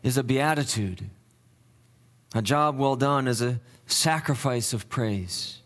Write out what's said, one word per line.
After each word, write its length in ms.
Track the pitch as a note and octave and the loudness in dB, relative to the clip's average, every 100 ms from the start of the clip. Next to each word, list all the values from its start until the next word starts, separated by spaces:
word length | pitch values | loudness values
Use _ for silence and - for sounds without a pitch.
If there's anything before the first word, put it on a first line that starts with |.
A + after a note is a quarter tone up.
is 140 | C3+ B2+ | 2 0
a 80 | |
beatitude. 840 | B2 C3 D3+ D3+ C#3 A2 G2 F#2 - - _ _ _ _ _ _ _ _ _ _ _ | 2 2 2 0 -2 -2 -4 -6 -12 -16 _ _ _ _ _ _ _ _ _ _ _
A 80 | A#2 | -4
job 340 | G#2 C#3+ D3+ C3+ | 2 2 2 2
well 200 | C#3 B2+ | 0 2
done 320 | C#3 C#3+ B2+ | 2 2 2
is 120 | A#2 | 0
a 200 | B2 B2 - - - | 0 -2 -8 -20 -4
sacrifice 880 | - E3 D#3+ - C3+ C#3 B2 A2+ | 0 2 0 -2 -2 0 0 -2
of 160 | A2+ - | -4 -4
praise. 720 | - A2+ G2+ F2+ - - - | -2 0 -2 -4 -8 -10 -14